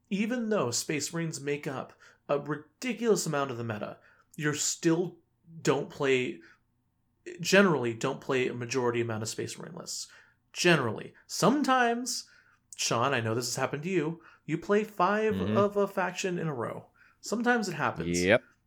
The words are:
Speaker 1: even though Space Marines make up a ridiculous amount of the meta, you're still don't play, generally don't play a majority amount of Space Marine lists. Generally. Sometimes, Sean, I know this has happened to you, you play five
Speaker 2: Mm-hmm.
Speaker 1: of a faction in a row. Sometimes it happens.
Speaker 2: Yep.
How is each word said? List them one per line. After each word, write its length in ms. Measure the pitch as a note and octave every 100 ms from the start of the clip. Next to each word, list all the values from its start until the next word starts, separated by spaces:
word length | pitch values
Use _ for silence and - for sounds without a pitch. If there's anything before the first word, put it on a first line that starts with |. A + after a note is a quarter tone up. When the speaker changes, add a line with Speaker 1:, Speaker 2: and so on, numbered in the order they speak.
| -
Speaker 1:
even 400 | F#3+ G#3+ B3 A3
though 220 | G#3 B2
Space 420 | A#2 - D3+ -
Marines 280 | E3+ E3 C3+
make 260 | C#3 C#3+ D3+
up 260 | C3 - - - _ -
a 100 | C#3+
ridiculous 880 | C#3+ D3 - - B3+ A3 A#3 F#3 E3
amount 240 | C#3+ C#3
of 80 | A#2
the 60 |
meta, 340 | A#2 G#2 - - _ _ _ -
you're 180 | D3+
still 640 | D3 - - E3+ E3 F3+ - _ _ - E3
don't 280 | D3+ C#3 -
play, 480 | - C#3 C3 B2+ - - _ _ _ _ _ _ _ - -
generally 540 | E3 F#3+ G3+ C#3+ A#2+
don't 260 | A2+ C3+ -
play 280 | - C3+ B2+
a 60 |
majority 460 | B2 A#2+ C3 A#2+ A#2+
amount 220 | A#2 A2
of 60 | A2
Space 300 | - A2+ -
Marine 160 | -
lists. 340 | - - - - - - _ _
Generally. 640 | - F3 D#3+ A#2+ G2 - - -
Sometimes, 1000 | - F3+ D4 C4 C4 A#3+ A#3+ B3 - - _ _ _ - -
Sean, 360 | - A#2+ C3
I 80 | C3
know 140 | A2+
this 120 | A#2 A#2+
has 100 | -
happened 260 | C3+ C#3+
to 60 | E3+
you, 320 | F#3 D3+ E3 - -
you 140 | - D#3+
play 260 | - G#3
five 500 | G#3 - F3+ G#3 A3
Speaker 2:
Mm-hmm. 220 | F#3+ G3 G#3+
Speaker 1:
of 200 | G3+ G3+
a 120 | G3
faction 500 | G3 F3+ F3 F#3 F3
in 80 | D#3+
a 80 |
row. 300 | B2+ G#2+ - - _ - _
Sometimes 480 | - A3+ A#3+ A#3+ G#3
it 60 |
happens. 480 | D3+ B2 - E2 F2
Speaker 2:
Yep. 200 | F2+ A#2+ - _